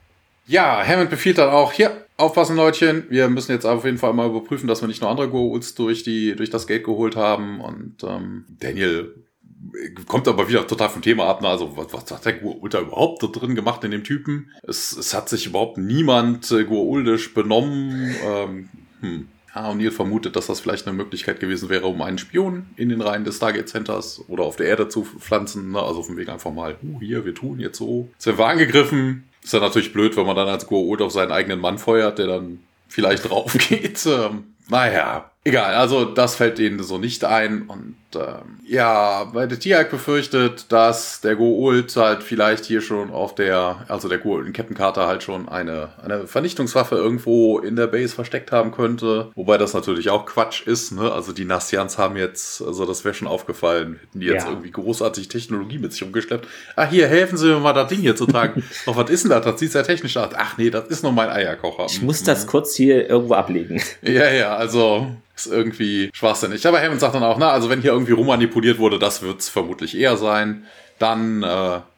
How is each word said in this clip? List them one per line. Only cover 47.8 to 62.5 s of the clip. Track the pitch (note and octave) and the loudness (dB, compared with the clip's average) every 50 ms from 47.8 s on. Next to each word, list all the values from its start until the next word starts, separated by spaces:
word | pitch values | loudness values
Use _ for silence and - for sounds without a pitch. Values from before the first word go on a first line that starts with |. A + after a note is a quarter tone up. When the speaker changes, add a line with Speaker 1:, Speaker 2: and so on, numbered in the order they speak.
| A#2 A2+ | 0 0
Speaker 1:
Base | A2 A#2 B2+ A#2 - | 0 -2 -2 -2 -4
versteckt | - A#2 A#2+ - C3 - - | -6 -8 -6 -6 -8 -6 0
haben | - A#2+ A2 A2 A2+ | 0 0 0 0 -2
könnte. | - A#2+ A2+ A#2+ A2+ A#2 A2+ A2 A2 A2 A2 - | -2 0 0 0 -2 0 0 0 0 -2 -6 -10
Wobei | - F2+ G2 G#2 G2+ | -6 2 4 4 4
das | G#2 G2+ - | 4 2 0
natürlich | F#2+ F2 G2 F#2 E2+ E2 G2 | -4 -2 -2 -2 -2 0 2
auch | G2 G#2 - | 0 0 0
Quatsch | - - - A2+ - - - - A2+ | -2 -2 -2 -2 -2 -2 -8 -2 -2
ist, | A#2 A2+ - - | -2 -2 -2 -6
ne? | - F#2 G#2+ A#2 - | -6 -4 -2 -2 -2
Also | E2+ F2 F#2 | -2 -6 -8
die | F2+ F#2+ G2 | -8 -8 -4
Nassians | F2+ F#2 F2+ - - - F#2+ G2 G2 - - | -2 -2 -2 -2 -2 -2 -2 -2 -2 -2 -2
haben | G2+ F#2+ G2 G2+ | -2 -2 0 -2
jetzt, | F#2 F#2 - - - - - - | -4 -4 -4 -8 -12 -12 -10 -10
also | - - F2 F#2 F#2+ | -8 -8 -4 -4 -4
das | F2+ F#2 - - | -4 -4 -4 -4
wäre | G2+ F#2+ | -6 -6
schon | - G#2+ D2+ | -4 -4 -4
aufgefallen, | E2 - - - E2 - - E2+ E2+ E2+ E2 E2 E2 - | -4 -6 -6 -8 -8 -2 0 0 0 0 -2 -4 -8 -14
hätten | - _ _ F#2+ | -16 _ _ -6
die | F#2 | -2
jetzt | E2+ E2 - E2 | 0 0 0 0
Speaker 2:
Ja. | E2 | -4
Speaker 1:
irgendwie | - - E2+ F2+ | -6 -8 -10 -12
großartig | - - F#2 G#2+ A#2 - A2 A2 - G2+ F#2+ - | -10 -6 -4 -4 -2 0 -2 -2 -2 -4 -10 -8
Technologie | - A#2+ A#2 - A2+ G2+ G2 G#2+ C3+ D3+ | -8 -8 -6 -4 -6 -6 -6 -6 -8 -8
mit | A2 E2+ - | -8 -8 -8
sich | - F#2+ | -8 -10
rumgeschleppt. | F#2+ F#2+ A#2 - - A#2+ A#2+ - - - - - - - | -6 -6 -6 -4 -4 -6 -8 -8 -12 -18 -20 -20 -10 -2
„Ah, | - D#3 C#3+ | 0 0 4
hier, | E3 F#3 D#3+ C3 | 6 4 6 6
helfen | D3+ E3+ F#3 F#3 F#3 E3 | 6 4 4 4 2 2
Sie | D#3+ D#3+ | 4 4
mir | D#3 D3+ | 4 6
mal, | C#3+ D3 | 4 4
das | C3+ C3+ C3+ B2+ | 4 4 2 2
Ding | F#3 G3+ | 0 2
hier | F#3 C3+ G#2+ - | 2 2 4 4
zu | B2+ | 2
tragen.“ | A#2 - A#2+ A2+ A2 A2 C#3 - - - | 2 4 4 2 2 0 -4 -6 -6 -10
Speaker 2:
<laughs> | - - | -8 -4
Speaker 1:
„Doch, | - A#2 A#2+ | -2 0 2
was | A#2 A#2+ | 2 2
ist | D#3+ F3+ - | 2 2 4
denn | G#3+ | 4
das? | C#3 A#2 - | 4 4 4
Das | A#2 G#2+ - | 2 0 0
sieht | D#3 D#3+ | -2 0
sehr | - D3 C3+ | 0 0 2
technisch | - F3 - - C3 - B2+ | 2 0 -2 -2 -4 -2 -2
aus.“ | A2 F#2+ - | -2 -4 -2
„Ach | - G#2+ G#2 - - | -4 -6 -6 -2 0
nee, | A2+ A#2 | 0 2
das | A#2 A#2 A2+ - | 2 0 -4 -4
ist | D#3+ D#3 - | -6 -2 0
nur | C#3+ B2 | 2 2
mein | A#2 A2+ A2 | 2 2 2
Eierkocher.“ | - G2+ G2 E2+ D#2+ - - E2+ - - F2+ - | 0 -2 -2 -2 -4 -4 -6 -6 -4 -4 -6 -4
Speaker 2:
Ich | F2 F#2 | -4 -4
muss | G#2+ C3 D#3 D#3 F#3+ | -2 -2 -2 0 2
das | F#3 C#3+ G2+ G#2 | 2 2 2 0
Speaker 1:
Mhm. | |
Speaker 2:
kurz | - | 0